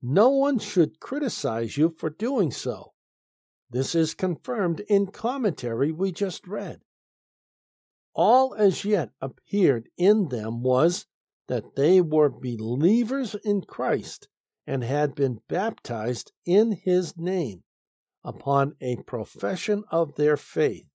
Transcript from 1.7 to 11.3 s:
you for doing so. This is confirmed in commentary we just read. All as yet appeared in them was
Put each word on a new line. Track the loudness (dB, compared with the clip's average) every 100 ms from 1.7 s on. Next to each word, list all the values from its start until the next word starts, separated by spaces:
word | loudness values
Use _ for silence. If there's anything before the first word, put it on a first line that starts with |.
| 0
you | 0
for | 0 -8
doing | -4 -4 0 -2
so. | -2 -6 -8 -12 _ _ _ _ _ _ _ _
This | -4 -2
is | 0 0
confirmed | 0 -4 -4 -6 -2 0 -2
in | 2 2 2
commentary | -4 -6 -2 -2 -2 -6 -2 -2
we | -2 -4
just | -2 -6 -6 -10
read. | -10 -10 -12 _ _ _ _ _ _ _ _ _ _ _ _ _
All | 0 4 4 4
as | 2 2 2
yet | 0 0 -2 _
appeared | -10 -10 _ 2 4 2 -2 _
in | 4 4 2
them | -4 -4 -2
was | 2 4 4 0 -10 _ _